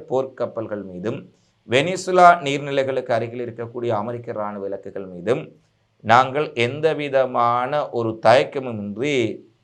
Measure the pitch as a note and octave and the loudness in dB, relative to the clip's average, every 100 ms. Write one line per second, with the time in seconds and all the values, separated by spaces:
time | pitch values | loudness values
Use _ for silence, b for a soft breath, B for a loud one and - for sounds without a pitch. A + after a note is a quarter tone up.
0 | - C3+ - - A#2 A2+ G#2 G#2 F#2+ F2+ | -2 -4 -2 -6 -6 -6 -8 -8 -10 -8
1 | G#2 C3+ - _ _ _ - B2 E3 F#3 | -6 -6 -12 _ _ _ 2 4 4 -2
2 | F#3 F3+ F3 F3 C#3+ C#3+ C#3+ C#3 C3+ B2+ | 2 8 8 8 2 -2 -2 -2 0 -2
3 | B2 A#2 A#2 A#2+ A#2 A#2 A#2 A#2+ A#2+ G#2+ | -2 -2 -2 -8 -10 -10 -10 -6 -2 -2
4 | A2+ A#2+ A#2+ G#2+ G#2 G2+ G2 G2 G2 G2 | -4 -8 -8 -6 -6 -6 -8 -8 -10 -12
5 | F#2+ F2+ F#2+ C#3+ - - _ _ _ _ | -12 -8 -2 -2 -4 -20 _ _ _ _
6 | G#2+ A#2+ C3 C3+ D#3 A#2+ A#2+ D3 D#3 D3 | 4 4 4 0 -4 -2 -2 0 -2 -2
7 | C#3+ C3 B2+ B2 A#2 A#2+ B2+ D3 C3+ A#2+ | 0 0 0 2 2 0 -2 -2 -4 -4
8 | A2+ - A2 B2 - C#3 B2+ G#2+ G2+ G#2 | -4 0 4 6 4 -4 -8 -8 -8 -6
9 | D3 C3+ A2+ - - _ | -2 0 -2 -4 -16 _